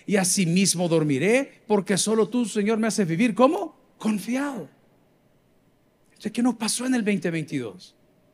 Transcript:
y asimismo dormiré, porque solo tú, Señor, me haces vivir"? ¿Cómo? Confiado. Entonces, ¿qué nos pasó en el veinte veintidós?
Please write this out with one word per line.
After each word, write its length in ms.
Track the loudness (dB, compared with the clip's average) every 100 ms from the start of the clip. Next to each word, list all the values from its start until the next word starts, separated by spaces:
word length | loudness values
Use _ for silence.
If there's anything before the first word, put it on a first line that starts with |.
| -2
y 120 | 0
asimismo 680 | 2 2 2 4 2 2 2
dormiré, 760 | 2 2 0 2 2 0 -10 -2
porque 300 | 0 0 -2
solo 320 | 0 0 0
tú, 160 | 0 -2
Señor, 320 | -2 0 0
me 100 | 0
haces 200 | 0 0
vivir"? 260 | 2 0
¿Cómo? 420 | 4 4 4 -6 -12 _ -6
Confiado. 720 | -4 -4 -4 -4 -4 -6 -12 _ _ _ _ _ _ _ _ _ _ _ _ _ _
Entonces, 220 | _ -8
¿qué 120 | -2
nos 120 | 0 0
pasó 300 | -4 -4 0
en 80 |
el 80 | 0
veinte 300 | 2 0 0
veintidós? 640 | -4 -4 -6 -8 -12 -20 _ _ _ _